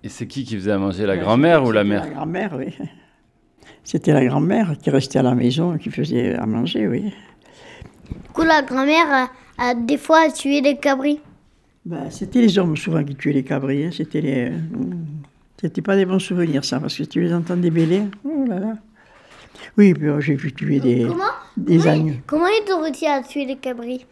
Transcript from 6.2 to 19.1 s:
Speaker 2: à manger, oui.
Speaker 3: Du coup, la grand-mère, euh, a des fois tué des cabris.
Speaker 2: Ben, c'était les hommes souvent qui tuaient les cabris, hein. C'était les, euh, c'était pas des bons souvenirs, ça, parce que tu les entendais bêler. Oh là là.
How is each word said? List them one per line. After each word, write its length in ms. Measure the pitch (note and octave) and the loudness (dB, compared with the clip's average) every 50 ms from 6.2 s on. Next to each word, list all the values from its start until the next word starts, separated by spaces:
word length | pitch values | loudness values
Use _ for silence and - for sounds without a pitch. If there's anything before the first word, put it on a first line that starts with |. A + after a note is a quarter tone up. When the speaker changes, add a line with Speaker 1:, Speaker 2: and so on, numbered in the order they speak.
| - G2 - | 0 -2 -2
Speaker 2:
à 120 | - - | -2 -4
manger, 420 | A3 G#3+ A3+ - F3 - - - D4+ | -2 -2 -2 -2 -2 -2 -2 -2 -2
oui. 140 | - - G3+ G#3 - - - - - _ _ - - - - - - - - - _ - - - | -2 -2 -4 -6 -10 -10 -20 -20 -20 _ _ -20 -20 -20 -20 -20 -20 -20 -20 -20 _ -20 -16 -16
Speaker 3:
Du 200 | - - - - - | -16 -16 -16 -12 -4
coup, 100 | - D#4+ | 0 2
la 200 | D#4+ D#4+ D4+ C#4 | 4 4 4 2
grand-mère, 440 | C4 B3 C4 C4+ C#4+ D4+ E4 E4+ D4+ C#4 C4 B3+ A#3+ - - - _ _ - | 0 -2 0 2 4 4 4 4 4 2 2 0 0 -6 -18 -20 _ _ -4
euh, 40 | B3 | -2
a 120 | B3 B3 | 0 0
des 240 | A#3+ A#3 A3+ D4 C#4+ | -2 0 0 -2 -2
fois 320 | - - D#4+ D#4+ E4 D#4 | 2 4 4 4 4 4
tué 320 | D#4 - - C#4 C#4+ C#4+ C4 | 0 -2 -2 0 0 2 2
des 140 | C#4+ C#4+ C#4+ | 2 0 2
cabris. 420 | - C#4+ C4+ C4 C4+ D4 D4 D4+ - - - _ _ _ _ _ _ _ _ _ _ | 0 0 0 2 0 -2 -2 -2 -6 -18 -20 _ _ _ _ _ _ _ _ _ _
Speaker 2:
Ben, 260 | E3+ E3+ D#3 - D#3 | -10 -8 -8 -8 -10
c'était 300 | - - G3 F#3+ - B3 | -10 -10 -12 -2 2 4
les 180 | A#3+ A3 E3+ G3+ | 4 6 4 4
hommes 160 | F3+ E3+ D#3 | 2 2 0
souvent 280 | D#3 - - D#3+ D#3+ D3 | -2 -2 -2 -2 -2 -2
qui 100 | C#3 C#3 | -4 -6
tuaient 180 | - - D3+ D3 | -4 -2 0 0
les 100 | C#3 B2+ | 0 0
cabris, 400 | - D#3 C#3+ C3+ C3+ C#3 C#3+ D3 | 0 -4 -4 -2 -2 -2 -2 -2
hein. 60 | E3+ E3 | -4 -4
C'était 300 | - F3 - - D#3 D#3 | -6 -8 -4 -4 -2 -2
les, 240 | - C3+ C3 A#2+ B2+ | 0 -2 -2 -2 -2
euh, 60 | D#3+ E3+ D#3+ D#3+ D#3+ D#3 E3+ F3 F3+ F3 E3 D3+ D3 D#3 C#3+ _ _ _ _ _ _ _ | -4 -6 -6 -8 -6 -6 -6 -6 -6 -8 -10 -10 -10 -12 -14 _ _ _ _ _ _ _
c'était 220 | - E3 - - D#3+ | -8 -6 -6 -4 -2
pas 120 | - G3 | 0 2
des 120 | G3 F#3+ | 2 2
bons 120 | F3+ F#3+ F#3+ | 2 0 -2
souvenirs, 460 | F#3+ - F#3 F3 F3 E3 D3 C3+ C#3+ | -2 -2 -2 -2 0 0 0 -2 -2
ça, 160 | - - C3+ | -2 -4 -4
parce 160 | D3+ D3 - | -4 -6 -6
que 80 | - C#3+ | -6 -8
tu 160 | - - E3 | -4 -2 -2
les 140 | F3 E3+ E3+ | 0 0 0
entendais 360 | E3+ E3 E3+ F3+ F3 F3 E3+ | -2 -2 -2 -2 0 0 0
bêler. 320 | D#3+ E3 E3 D#3+ F3 G3 G#3+ G3+ G3 - _ | 2 2 2 2 2 0 0 -4 -8 -10 _
Oh 200 | C#4 D#4+ C#4+ C4+ B3 | -6 -4 -2 -2 -2
là 120 | G3 F3+ | -2 -2
là. 120 | F#3+ A3 A3+ G#3+ - _ _ _ _ _ | -4 -6 -6 -8 -14 _ _ _ _ _